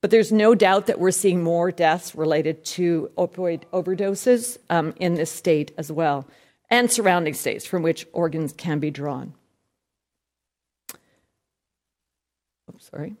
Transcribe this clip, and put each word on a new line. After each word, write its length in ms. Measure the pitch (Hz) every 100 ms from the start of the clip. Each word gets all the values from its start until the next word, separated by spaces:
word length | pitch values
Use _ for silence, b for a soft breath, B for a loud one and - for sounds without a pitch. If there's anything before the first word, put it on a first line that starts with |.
But 100 | 196
there's 200 | 226 214
no 220 | 214 214
doubt 340 | 226 190 190 208
that 120 | -
we're 120 | 180
seeing 300 | 180 202 180
more 300 | 165 170 175
deaths 420 | 175 165 170 -
related 500 | - 156 156 156 160 -
to 440 | - 175 170 139 -
opioid 460 | 175 - 180 165 -
overdoses, 840 | 185 175 185 196 196 - 247 240 - _
um, 240 | 170 160 -
in 180 | 180 170
this 160 | 160
state 400 | - - 156 143 -
as 140 | 151
well, 360 | 156 165 143 135 b b b b
and 220 | 240 240
surrounding 420 | - 202 175 160
states 320 | 143 135 - -
from 160 | 180
which 240 | 165 160 -
organs 420 | - 170 160 151
can 260 | - 175 151
be 120 | 151
drawn. 420 | 147 147 131 120 147 _ _ _ _ _ _ _ _ _ _ _ _ _ _ _ - b b b _ _ _ _ _ _ _ _ _ _ _ _ _ _
Oops, 200 | - _
sorry. 240 | - 151 214